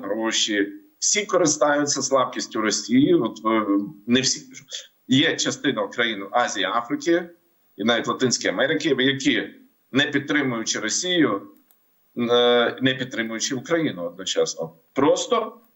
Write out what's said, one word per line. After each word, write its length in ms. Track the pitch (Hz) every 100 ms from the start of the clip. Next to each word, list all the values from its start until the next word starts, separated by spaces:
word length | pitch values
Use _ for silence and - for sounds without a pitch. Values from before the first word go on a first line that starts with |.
гроші. 720 | 98 110 113 - 113 104 101 - _ -
Всі 260 | - 208 202
користаються 760 | 180 160 - 147 143 139 139
слабкістю 600 | 127 135 123 110 - 113
Росії, 520 | 107 101 107 127 170 170
от, 240 | 110 101 110
е, 200 | 113 101 101 101 - 120
не 140 | 123
всі. 200 | 131 - - - - - - _ -
Є 280 | 131 156 -
частина 520 | 131 - 147 110 98
країн 380 | 120 117 101 98
Азії, 340 | 120 117 107 92
Африки 640 | 117 120 143 170 170 175 - _ _ _ -
і 60 |
навіть 240 | 110 117 120
Латинської 460 | - 127 - 92
Америки, 420 | 92 139 156 165 131
які, 500 | 131 135 143 107 - - _ _ -
не 120 | 131
підтримуючи 760 | 143 139 139 147 131 113 107 120
Росію, 640 | 107 - 180 175 123 98 - - _ _ _ _ _ 117
е, 600 | 120 120 120 120 117 -
не 120 | 131 131
підтримуючи 560 | 127 110 113 113 - 127
Україну 480 | 147 170 139 90 85
одночасно, 640 | 92 92 82 80 - 80 - _
просто 640 | - - 262 - 226 220 - _